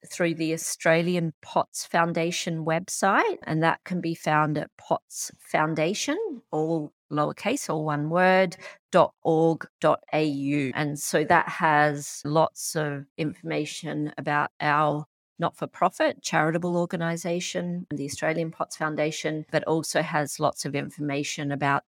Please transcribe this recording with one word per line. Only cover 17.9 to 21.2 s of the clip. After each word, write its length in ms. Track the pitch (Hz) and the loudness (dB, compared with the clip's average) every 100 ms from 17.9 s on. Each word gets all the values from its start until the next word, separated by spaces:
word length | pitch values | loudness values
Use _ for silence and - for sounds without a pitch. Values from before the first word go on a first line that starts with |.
the 120 | 143 139 | -6 -6
Australian 460 | - 156 160 165 | -4 -2 0 -2
pots 260 | - 156 - | -4 -8 -4
Foundation, 680 | 156 151 151 156 160 156 151 | -4 0 -2 -2 -4 -4 -2
but 140 | 156 - | -2 0
also 360 | 160 151 156 | 0 0 -2
has 380 | 165 160 147 - | 0 0 -2 0
lots 240 | 151 - | -2 -2
of 120 | 147 139 | -4 -4
information 760 | 143 - 147 139 | -6 -6 -4 -2